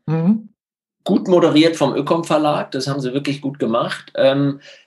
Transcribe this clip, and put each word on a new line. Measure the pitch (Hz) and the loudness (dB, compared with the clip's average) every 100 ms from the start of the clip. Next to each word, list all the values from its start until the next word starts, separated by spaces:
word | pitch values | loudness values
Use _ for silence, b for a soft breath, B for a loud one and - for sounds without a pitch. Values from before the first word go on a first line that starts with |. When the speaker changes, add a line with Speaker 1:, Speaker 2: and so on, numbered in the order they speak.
| - | -6
Speaker 1:
Mhm. | 160 170 220 - _ _ _ _ _ | -2 0 0 -2 _ _ _ _ _
Speaker 2:
gut | - 196 - | -2 -2 4
moderiert | 175 165 151 165 160 | 4 4 4 2 2
vom | 139 | -2
Ökom | 113 143 165 | 0 -2 -2
Verlag, | 165 156 151 147 - | 0 0 0 -2 -4
das | 135 135 | -8 -6
haben | 139 | -4
sie | 127 | -4
wirklich | 135 139 143 | -4 -6 -6
gut | 139 - | -6 -4
gemacht. | 113 117 175 - - - | -2 -2 -2 -8 -10 0
Ähm, | 135 139 143 139 B B | 2 4 0 -2 B B